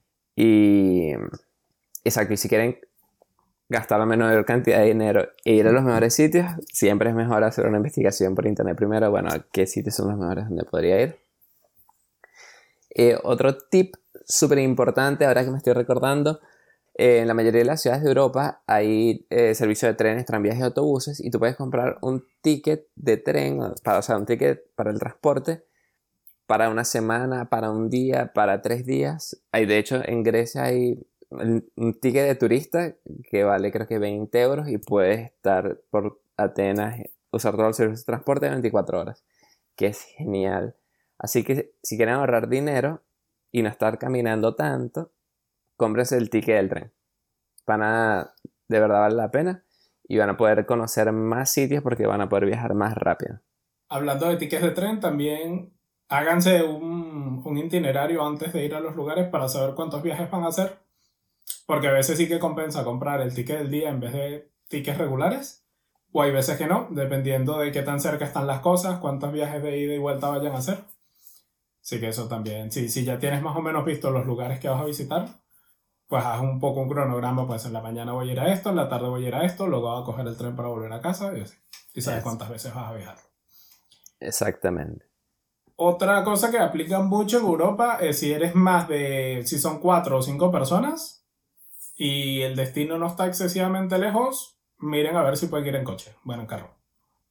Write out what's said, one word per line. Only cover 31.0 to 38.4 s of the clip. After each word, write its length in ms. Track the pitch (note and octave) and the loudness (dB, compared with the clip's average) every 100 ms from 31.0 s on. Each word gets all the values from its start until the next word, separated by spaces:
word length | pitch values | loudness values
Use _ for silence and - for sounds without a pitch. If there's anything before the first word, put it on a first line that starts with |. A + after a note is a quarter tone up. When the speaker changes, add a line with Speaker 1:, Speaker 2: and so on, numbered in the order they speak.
| - _ _ | -8 _ _
Speaker 1:
un, 400 | B1+ A2+ A2+ - - | -4 0 0 -2 -4
un 240 | A2+ A2 | -4 0
ticket 260 | C3 C3+ C#3 | 0 2 2
de 80 | C3 | 2
turista 600 | A2+ C3+ - E3 E3+ - - - - | 2 2 0 -2 -2 -6 -16 -18 -4
que 140 | G2+ | 0
vale, 280 | G2+ F#2+ G2+ | 2 2 0
creo 160 | G#2+ A2 | -4 -4
que 120 | A2 | -4
veinte 420 | G#2 G#2 G#2+ A#2+ | -2 -4 -2 2
euros, 260 | B2+ C#3 D3+ | 2 0 -4
y 100 | G#2 | -6
puedes 420 | - G2+ F#2 A2 A2+ | 0 2 4 2 -4
estar 480 | _ G2 F#2 F#2+ - _ | _ 0 2 0 -6 _
por 280 | G#2+ G2+ - _ - | -4 -2 -8 _ -2
Atenas, 640 | G2 - G2 G2+ G#2+ A#2 - - _ | -2 0 0 0 -4 -8 -14 -20 _
usar 240 | A2+ A2+ G#2 | -4 -2 2
todo 120 | A2 | 0
el 60 | A2 | 2
servicio 260 | A2 A2 | 0 -2
de 40 | - | -6
transporte 400 | A#2 - C#3 | -4 -2 0